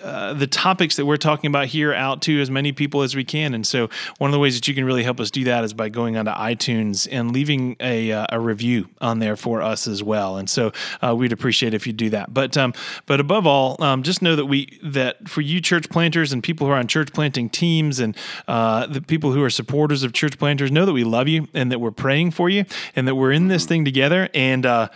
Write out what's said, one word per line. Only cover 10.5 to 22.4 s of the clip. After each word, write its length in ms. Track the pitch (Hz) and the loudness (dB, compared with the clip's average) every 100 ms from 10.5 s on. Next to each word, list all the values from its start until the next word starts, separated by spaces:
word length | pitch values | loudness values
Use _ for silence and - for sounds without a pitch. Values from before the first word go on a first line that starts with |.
| - 110 - - - | 0 -2 -2 -10 -4
uh, 120 | 123 | 0
we'd 180 | 117 123 | 2 0
appreciate 420 | 113 131 - 117 | 0 0 0 0
if 120 | 107 120 | -2 -4
you 60 | |
do 160 | 110 110 | -4 -2
that. 220 | 107 95 | -2 -2
But, 240 | 131 131 147 | -2 0 2
um, 160 | 127 - - - | 0 -2 -10 -8
but 160 | - 139 | 0 0
above 260 | 143 214 165 | 2 2 4
all, 360 | 139 131 - | 4 2 0
um, 200 | 147 131 | 0 0
just 200 | 131 185 | 0 0
know 120 | 175 | 2
that 120 | 156 139 | 2 0
we, 320 | 139 143 - | -2 -2 -10
that 460 | 156 139 127 - - | -6 -2 -2 -4 -8
for 140 | - | -4
you 180 | 147 180 | -2 -2
church 300 | 165 175 - | 2 0 2
planters 420 | 170 165 165 151 | 2 2 2 0
and 100 | 131 | -2
people 240 | 110 160 139 | -2 -2 2
who 60 | |
are 60 | 139 | 2
on 100 | 117 | 2
church 240 | 160 143 | 0 -2
planting 380 | - 151 139 117 | 0 -2 -2 -4
teams 500 | - 170 160 151 127 | 0 2 2 2 0
and, 160 | 113 101 - - - | -2 -4 -10 -10 -4
uh, 380 | 117 113 110 139 | 0 2 2 -2
the 160 | 139 | -6
people 300 | - 160 151 | -2 0 2
who 100 | 131 | 2
are 80 | 131 | 2
supporters 520 | - 117 143 151 143 | 0 -2 0 2 0
of 120 | 131 | -2
church 240 | - 151 - | 0 -2 0
planters, 340 | 147 143 139 | 0 0 2
know 140 | 151 196 | 2 4
that 80 | |
we 100 | 139 | 2
love 240 | 117 113 135 | 2 2 2
you 200 | 160 147 | 0 -2
and 180 | 151 127 | -2 -2
that 100 | 123 | -2
we're 100 | 117 | -4
praying 400 | 104 135 143 175 | -2 0 2 2
for 180 | 160 | 2